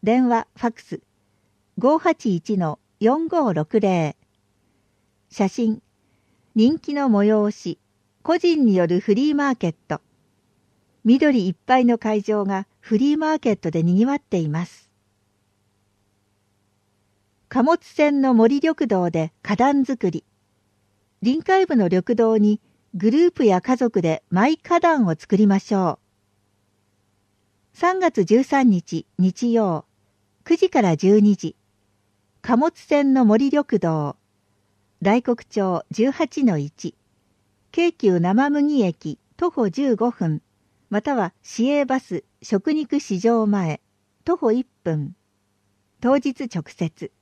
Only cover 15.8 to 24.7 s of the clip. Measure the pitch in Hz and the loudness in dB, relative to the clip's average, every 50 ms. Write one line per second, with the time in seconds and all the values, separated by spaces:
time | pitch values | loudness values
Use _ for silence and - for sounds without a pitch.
15.8 | _ _ _ _ _ _ _ _ _ _ _ _ _ _ _ _ _ _ _ _ | _ _ _ _ _ _ _ _ _ _ _ _ _ _ _ _ _ _ _ _
16.8 | _ _ _ _ _ _ _ _ _ _ _ _ _ _ - 254 254 294 339 339 | _ _ _ _ _ _ _ _ _ _ _ _ _ _ -2 0 2 2 0 0
17.8 | _ - - - 302 294 294 277 269 269 247 220 226 233 277 285 269 320 320 - | _ -12 -2 0 0 0 2 2 2 2 4 4 4 4 2 2 0 -2 0 -2
18.8 | 311 233 208 185 180 175 165 165 160 160 _ _ _ - 208 - 240 277 285 285 | -2 -2 0 0 -2 -2 -2 -4 -6 -6 _ _ _ -6 -2 0 2 2 2 0
19.8 | 262 - 269 226 - 185 160 156 _ _ _ _ _ _ _ _ _ _ _ _ | 0 -2 -4 -4 -4 -4 -4 -4 _ _ _ _ _ _ _ _ _ _ _ _
20.8 | _ _ _ _ _ _ _ _ - 226 262 320 320 - 381 381 381 349 320 240 | _ _ _ _ _ _ _ _ -2 -2 -2 -2 0 0 2 2 2 2 2 0
21.8 | 202 175 175 180 180 - 247 220 233 226 226 220 208 208 214 214 _ _ _ _ | 2 2 0 0 0 0 0 0 2 2 2 2 2 2 0 -2 _ _ _ _
22.8 | _ _ - 185 175 220 233 302 339 349 - - 285 220 190 180 - - 254 240 | _ _ -10 -2 0 0 2 4 2 2 2 2 2 2 2 2 0 -2 -2 0
23.8 | 254 233 - 202 170 165 156 - _ _ - 180 208 277 320 - _ - | 0 -2 -2 0 -2 -2 -2 -4 _ _ -2 0 2 0 0 -2 _ -2